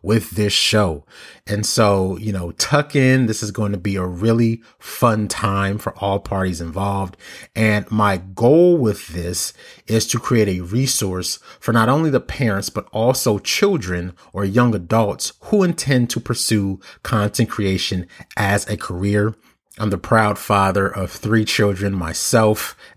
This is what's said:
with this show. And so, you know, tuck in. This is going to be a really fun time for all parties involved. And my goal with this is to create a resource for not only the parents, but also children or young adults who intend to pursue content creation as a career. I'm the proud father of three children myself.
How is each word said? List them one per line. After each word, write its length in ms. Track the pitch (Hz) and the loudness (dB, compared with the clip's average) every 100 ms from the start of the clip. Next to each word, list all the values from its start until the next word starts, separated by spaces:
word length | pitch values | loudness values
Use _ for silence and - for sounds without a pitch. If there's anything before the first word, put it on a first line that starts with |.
with 280 | 90 110 - | 0 0 0
this 220 | - 104 | -2 0
show. 540 | - - 107 98 76 - - - - - | 2 2 2 2 -2 -10 -20 -20 -14 -6
And 180 | 104 | -4
so, 520 | 107 - 104 98 95 90 | 0 2 4 4 0 -4
you 160 | 107 | -4
know, 180 | 95 87 | -4 -6
tuck 460 | - - 151 147 143 | -6 0 0 0 2
in. 300 | 131 131 117 | 4 4 2
This 180 | 110 | -2
is 80 | 104 | -6
going 180 | 98 104 | -4 -2
to 80 | 101 | -2
be 160 | 98 | -4
a 100 | 98 | -2
really 560 | 92 87 110 117 117 113 - _ | -4 -2 2 4 2 0 -8 _
fun 480 | - - 120 107 104 | -16 -2 0 0 -2
time 500 | - 107 98 98 101 | -2 -2 0 -2 -4
for 180 | - - | -6 -6
all 200 | 98 98 | -2 -2
parties 420 | - 95 92 85 | -2 -2 -2 -4
involved. 560 | 85 82 98 98 95 - - - - | -6 -4 -4 -4 -6 -10 -20 -20 -10
And 340 | - 110 104 98 | 0 2 2 0
my 240 | 107 104 92 | 0 2 0
goal 600 | 92 92 120 160 180 170 | -4 0 4 6 6 4
with 300 | 117 101 - | 2 -2 -6
this 460 | 85 85 87 - - - - - | -8 -6 -6 -8 -12 -20 -16 -2
is 220 | 113 - | -2 0
to 100 | 117 | -2
create 300 | - 120 101 | 0 2 2
a 160 | 92 | 0
resource 760 | 87 113 135 - 98 92 90 - - - | -2 -2 -2 -2 -2 -4 -6 -8 -14 -8
for 120 | - | 0
not 160 | 113 113 | 2 4
only 220 | 143 160 | 2 2
the 80 | 131 | 0
parents, 520 | - - 123 98 98 | -2 -2 0 0 -4
but 180 | 110 - | -8 -6
also 480 | 110 117 127 123 101 | 0 0 2 2 0
children 800 | - - 202 175 92 90 90 - - | -2 0 2 0 -2 -4 -6 -12 -12
or 120 | - | -4
young 300 | 101 110 120 | 0 4 4
adults 600 | 107 87 110 104 - - - | 2 0 2 2 -2 -8 -12
who 200 | - 214 | 0 2
intend 480 | 185 165 - 131 120 | 4 0 0 2 2
to 80 | 120 | -2
pursue 600 | - 117 - 107 98 98 - - | -4 -4 0 0 0 -4 -10 -16
content 460 | - 110 104 - 113 | -4 0 0 0 0
creation 580 | - 98 95 - 92 90 - - - | 0 0 0 -2 -4 -6 -12 -10 -2
as 320 | 101 101 - | 0 0 -2
a 80 | 101 | -6
career. 600 | - 90 98 101 104 110 _ _ _ - | -6 -4 0 0 0 -4 _ _ _ -6
I'm 120 | 110 | -4
the 80 | 95 | -4
proud 380 | - 113 107 101 | 0 2 2 0
father 500 | - 101 98 95 98 | 0 2 2 2 -2
of 260 | - 92 | -2 -8
three 320 | - 107 110 | -6 0 0
children 500 | 107 - 104 95 101 | 2 0 0 0 -2
myself. 840 | 98 82 82 - 120 110 107 - - - | -2 -4 -6 0 2 4 2 -4 -12 -20